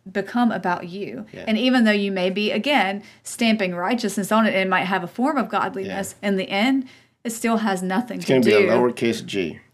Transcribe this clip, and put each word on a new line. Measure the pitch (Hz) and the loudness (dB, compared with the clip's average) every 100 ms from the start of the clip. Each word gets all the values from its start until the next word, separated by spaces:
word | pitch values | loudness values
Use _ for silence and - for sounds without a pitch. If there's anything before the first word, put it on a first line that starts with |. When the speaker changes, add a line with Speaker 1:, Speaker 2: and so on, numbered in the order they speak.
| 190 | -8
Speaker 1:
become | 202 196 240 233 | -6 -2 2 2
about | 185 180 175 175 | 0 -2 -4 -6
you. | 190 151 - 214 | -10 -10 -12 -14
Speaker 2:
Yeah. | - - | -10 -4
Speaker 1:
And | 214 | 0
even | 254 254 | 2 4
though | 220 | 4
you | 208 202 | 2 0
may | 190 180 | 0 0
be, | 190 214 | 0 -2
again, | 220 269 269 190 202 - - | -2 0 2 2 -2 -10 -20
stamping | - - 226 214 185 175 | -12 -2 0 2 0 -2
righteousness | 185 240 202 208 185 | -2 -2 -2 -4 0
on | 220 214 | 2 4
it, | |
and | 190 | 2
it | 190 | 2
might | 185 185 | 0 0
have | 190 | -2
a | 175 | -4
form | - 269 285 | -2 -2 0
of | 220 | -2
godliness, | 196 185 190 196 190 190 - | -2 -2 -4 -8 -6 -8 -6
Speaker 2:
Yeah. | 202 | -2
Speaker 1:
in | 190 | -2
the | - | -2
end, | 196 247 269 254 - _ _ 240 | 0 2 0 -2 -12 _ _ -10
it | |
still | 220 226 220 | -4 -2 0
has | 220 185 | 0 -2
nothing | 185 185 - 185 | -2 -2 -2 -4
Speaker 2:
It's | - | 2
Speaker 1:
to | |
Speaker 2:
gonna | 131 | 4
Speaker 1:
do. | 113 104 | 6 6
Speaker 2:
be | 98 | 6
a | |
lowercase | 120 123 117 117 107 90 | 4 2 2 0 -2 -4
g, | 98 82 - _ | -4 -4 -6 _